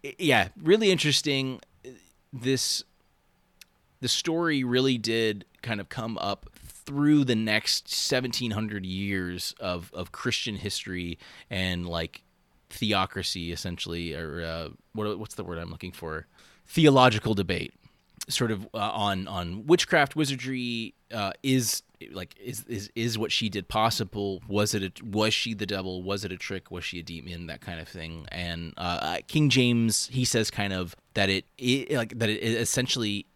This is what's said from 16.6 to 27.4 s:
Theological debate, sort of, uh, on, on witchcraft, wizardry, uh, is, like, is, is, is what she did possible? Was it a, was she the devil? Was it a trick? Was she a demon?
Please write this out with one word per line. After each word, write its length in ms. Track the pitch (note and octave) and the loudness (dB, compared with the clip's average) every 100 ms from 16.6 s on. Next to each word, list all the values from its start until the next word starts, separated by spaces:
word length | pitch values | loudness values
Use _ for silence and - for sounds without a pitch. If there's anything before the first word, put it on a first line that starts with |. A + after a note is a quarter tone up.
| _ | _
Theological 680 | - D#3 C3+ B2+ G#2+ A2 G2+ | 6 8 10 8 6 0 0
debate, 400 | F#2 F2 - _ _ _ _ - - | 0 -2 -4 _ _ _ _ -16 -6
sort 220 | C3+ A#2+ | -2 0
of, 160 | G#2+ G2+ | -2 -6
uh, 60 | A2 | -4
on, 480 | G#2 - G2+ G2 F#2+ | -4 0 0 0 -2
on 400 | F#2+ F2 F#2 A2+ | -4 -4 -6 4
witchcraft, 480 | E3+ - E3+ C#3 D3+ | 4 6 4 4 2
wizardry, 800 | D3 C3+ B2+ C3 B2 A#2 A2+ _ _ | -2 -2 -6 -4 -4 -4 -6 _ _
uh, 180 | A2+ G2 - | -4 -4 -2
is, 400 | C3+ C3 A#2 - _ _ A1 | 2 2 2 -2 _ _ -14
like, 240 | F2+ F2+ - | -12 -12 -12
is, 240 | G2+ C3+ - | -12 -12 -8
is, 240 | A2+ G2+ - | -8 -6 -4
is 220 | A#2 A2+ | -2 -2
what 140 | G#2+ | -2
she 180 | - A2+ | 0 -2
did 180 | G2 F2+ | -4 -2
possible? 760 | A2+ A2 - G2+ G#2+ G2+ F#2+ - | 2 2 2 -4 -2 -4 -4 -2
Was 260 | G2+ G#2 | 0 2
it 100 | G#2+ | 0
a, 200 | F#2+ - | -4 -8
was 300 | A2+ G#2 G#2+ | -4 2 2
she 200 | G#2+ - | 2 -2
the 120 | G#2+ G#2 | -4 -4
devil? 380 | F#2+ F#2 F#2 | -4 -4 -4
Was 200 | F2+ G2 | -2 -2
it 80 | G2 | -4
a 60 | F2+ | -8
trick? 320 | - F#2+ - | -6 -8 -8
Was 140 | F2+ | -8
she 160 | E2 F2 | -8 -8
a 40 | |
demon? 440 | E2 E2 E2 E2+ | -8 -10 -10 -10